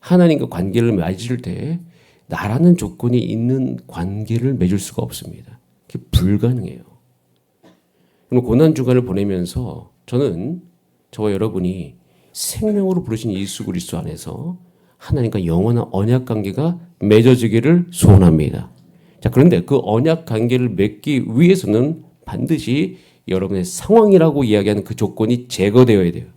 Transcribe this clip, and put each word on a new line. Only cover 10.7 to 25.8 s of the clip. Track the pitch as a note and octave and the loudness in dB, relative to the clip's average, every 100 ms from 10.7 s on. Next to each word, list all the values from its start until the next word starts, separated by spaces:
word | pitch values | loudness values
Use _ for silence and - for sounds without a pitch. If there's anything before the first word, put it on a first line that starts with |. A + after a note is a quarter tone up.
| _ _ _ _ | _ _ _ _
저와 | - G#2+ | -6 -4
여러분이 | G2 G#2+ F#2 F2+ F#2 D2 - _ _ _ | -2 -2 -2 -4 -6 -12 -16 _ _ _
생명으로 | - - - G#3+ G#3 F#3+ F3+ | -12 -10 -6 -4 -2 -2 -2
부르신 | C3+ A2 A#2 | -4 -6 -6
예수 | F#2+ G2 - G2+ | -6 -8 -10 -8
그리스도 | F2+ - E2+ | -8 -6 -8
안에서 | D#2+ D#2 - - E3 F3+ _ _ _ _ | -8 -12 -12 -12 -12 -12 _ _ _ _
하나님과 | - C#3+ A#2 G#2+ | -6 -2 -2 -2
영원한 | E2+ E2 G#2+ A#2+ - | -2 0 0 0 -2
언약 | F#2+ G#2+ B2 | -4 0 0
관계가 | B2+ A2 G2+ F#2+ D#3+ F3 - _ | -2 -6 -6 -4 -4 -4 -12 _
맺어지기를 | G2+ G#2+ A#2+ B2 A2+ - B2+ F3 F3 | 4 6 8 6 4 0 2 2 0
소원합니다. | - - G2 F2+ D#2+ D2+ - - _ _ _ _ _ | 2 8 8 8 4 0 -4 -12 _ _ _ _ _
자, | B2 | -2
그런데 | B2+ D#3+ F3 | 4 6 4
그 | F3 C#3+ | 2 0
언약 | - A2 D3+ E3 | 2 0 0 -2
관계를 | E3+ A2 A#2 B2+ B2 | -2 -2 0 0 -2
맺기 | F#2 G#2 - - C#3 - | 0 -2 -2 -4 -4 -2
위해서는 | A2+ E3+ - - G#2+ C3+ D#3+ - _ | 2 4 4 2 0 0 -4 -12 _
반드시 | - - - D#3+ C3+ C3+ F#3 F3+ _ _ - | -12 -8 -4 -4 -2 -2 -4 -8 _ _ -6
여러분의 | F#2 F#2+ G2 | -4 -2 -4
상황이라고 | F3+ - - A3 G#3 F#3+ D#3+ C#3+ | -6 -8 2 4 6 4 2 0
이야기하는 | B2 G#2 G2 G#2 | 0 2 2 -2
그 | F#2+ - | -4 -6
조건이 | G2+ - A2 A#2+ B2 | -6 -2 -2 -2 -4
제거되어야 | - G2 A#2 | -2 2 4